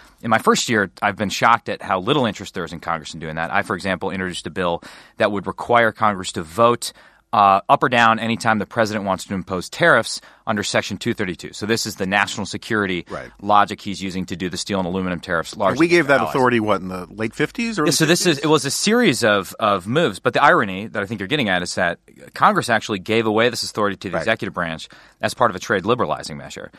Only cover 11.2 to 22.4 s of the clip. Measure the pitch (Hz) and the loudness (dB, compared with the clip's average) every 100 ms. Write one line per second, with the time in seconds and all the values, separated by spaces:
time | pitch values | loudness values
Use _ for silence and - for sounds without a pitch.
11.2 | 98 85 - - 104 113 113 95 95 101 | -4 -8 -12 -8 -2 -2 -2 -6 0 2
12.2 | 101 - 98 101 - 110 101 90 - 85 | 2 -2 -8 -8 -4 -2 0 -2 -6 -12
13.2 | 62 - 101 104 101 104 104 90 95 92 | -12 -8 2 4 4 0 -8 -8 -6 -6
14.2 | 90 90 92 90 - 98 90 92 92 87 | -6 -6 -6 -6 -4 -2 -2 -2 -4 -6
15.2 | - 85 80 - 98 113 170 175 143 139 | -4 -4 -4 -2 0 2 4 4 4 2
16.2 | 160 147 127 120 107 98 92 92 90 98 | 2 2 2 2 2 0 -2 -10 -10 -8
17.2 | 113 - 147 - 233 208 156 - 151 175 | -6 -4 -4 -4 -4 -2 0 2 2 2
18.2 | 180 147 156 151 135 - - 226 233 123 | 2 0 2 2 0 -2 2 4 4 4
19.2 | 117 104 90 - 110 101 87 135 160 95 | 4 2 0 -2 0 0 0 0 0 -2
20.2 | 127 123 143 170 110 92 110 110 98 110 | -2 4 6 6 2 -4 -8 -6 -4 -6
21.2 | 95 135 110 90 87 - 87 85 _ - | -4 -2 0 0 0 0 0 -2 _ -20
22.2 | 64 - | -18 2